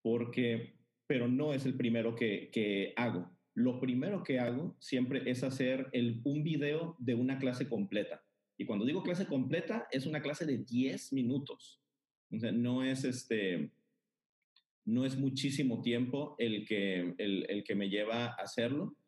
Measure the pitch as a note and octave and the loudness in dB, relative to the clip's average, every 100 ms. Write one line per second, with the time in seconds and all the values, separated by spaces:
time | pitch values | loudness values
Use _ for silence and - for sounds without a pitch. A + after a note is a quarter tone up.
0 | A2+ A#2+ B2 - A#2+ A#2 - - _ _ | 2 2 0 0 2 0 -4 -14 _ _
1 | - C3 A#2+ B2+ D3+ C3+ C3+ B2+ B2 A#2 | -2 0 2 2 2 2 0 2 2 2
2 | A2+ A2+ A2+ G2+ - A#2 G#2 G2 F#2+ - | 2 2 0 0 -2 0 2 2 0 0
3 | A#2+ F2 F2 - _ - B2 A#2+ C3 B2 | 0 0 -4 -14 _ 2 2 2 0 0
4 | E3 G3 - C3 A#2+ B2 E3+ - - B2+ | 0 -2 0 0 2 0 -4 -8 -2 0
5 | B2+ C3+ A#2+ B2+ C3 - B2+ C3 B2+ B2 | 2 0 0 0 -2 2 2 2 0 0
6 | A#2+ A2+ C#3+ D3 D#3 D3+ C#3+ D#3 E3 - | 2 0 0 0 0 0 0 0 -4 -4
7 | B2 A#2+ B2+ C3+ C3 B2 C3 A2 G2+ G#2 | 0 2 2 2 0 0 -2 0 0 0
8 | F#2+ - _ _ _ - G2+ G#2 A#2+ F3+ | -2 -8 _ _ _ -8 -2 0 2 0
9 | F3 F3 F#3+ C#3 B2+ D#3+ - A3+ - C3+ | 0 -2 0 0 0 0 -2 -4 -2 -4
10 | C3 D3+ C3+ D3 D#3 A#2+ - A#2+ C3+ - | -2 -2 -4 -4 -2 -2 0 2 2 0
11 | - C3+ A#2+ C#3+ C#3 - - - _ _ | -4 0 2 0 -2 -12 -16 -20 _ _
12 | _ _ _ A2 A2+ A2+ B2 B2+ C3 C3+ | _ _ _ -4 0 2 2 2 0 0
13 | C3+ B2 - A2+ F#2+ E2+ - _ _ _ | -2 -2 -2 0 0 0 -4 _ _ _
14 | _ _ _ _ _ _ _ _ G#2 A#2+ | _ _ _ _ _ _ _ _ 0 2
15 | C3+ C3+ C3+ - C3+ C#3+ C3 A2+ A#2+ A#2+ | 2 2 0 0 0 2 0 0 0 0
16 | B2 C#3 D3 - A#2 G#2+ G#2+ G#2 G2 F2+ | 0 -2 -4 -2 0 0 -2 0 2 0
17 | F2+ - G#2 F#2+ - G#2 - G2+ G2 G2+ | -2 -2 0 0 0 -4 -2 -2 0 0
18 | G#2+ A#2 A#2+ A#2+ G2 - A#2+ D3 G#3+ - | 0 0 -2 -4 -6 -2 0 0 -4 -10